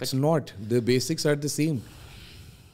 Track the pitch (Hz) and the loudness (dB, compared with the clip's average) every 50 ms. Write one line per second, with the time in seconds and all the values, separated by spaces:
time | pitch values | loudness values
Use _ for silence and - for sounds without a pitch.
0 | 127 - - 131 139 151 165 147 - - - 98 107 107 117 123 113 117 127 127 | -6 -2 0 2 4 4 4 2 0 -2 -10 -12 -4 0 2 2 4 4 4 4
1 | 123 - 160 156 - 151 147 143 143 143 - - 147 160 151 113 - - - - | 4 0 -2 0 2 2 2 2 0 -4 0 0 0 2 0 -2 -4 -8 -16 -18
2 | - - - - - - - - - - - - - - | -18 -18 -18 -18 -18 -18 -18 -20 -20 -20 -20 -20 -20 -20